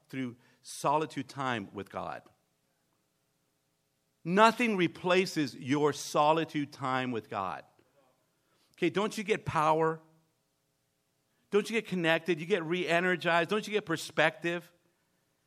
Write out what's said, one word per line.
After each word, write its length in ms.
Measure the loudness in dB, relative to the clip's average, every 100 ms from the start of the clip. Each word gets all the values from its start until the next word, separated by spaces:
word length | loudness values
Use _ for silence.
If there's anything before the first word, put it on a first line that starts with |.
| _
through 280 | -8 -8 -10 _ _
solitude 680 | -18 -4 0 2 0 -6 -8
time 400 | -4 -2 -2 -4
with 180 | -10 -8
God. 320 | -8 -8 -10 -14 _ _ _ _ _ _ _ _ _ _ _ _ _ _ _ _ _ _ _
Nothing 520 | 0 6 6 6 0 2
replaces 800 | 0 0 2 2 2 0 -4 -4
your 360 | -2 2 2
solitude 800 | 0 -2 2 4 4 0 -4 -6
time 380 | -6 -2 -2 -2
with 180 | -4 -6
God. 360 | -6 -6 -8 -14 _ _ _ _ _ _ _ _ _ _ -2
Okay, 100 | 0
don't 300 | 0 -2 -4
you 60 |
get 200 | -4 -4
power? 540 | -2 0 2 4 2 -2 -10 _ _ _ _ _ _ _ _ _ _ _ _ _ -2
Don't 180 | 0 0
you 60 |
get 140 | -2 -2
connected? 500 | 0 2 2 0 -2
You 80 | 0
get 160 | -2
re-energized? 880 | 0 -2 2 2 2 0 2 2 2
Don't 160 | -2 -2
you 60 |
get 120 | -4
perspective? 840 | -2 -6 -4 2 2 2 -6 -6 -8 _ _ _ _ _ _ _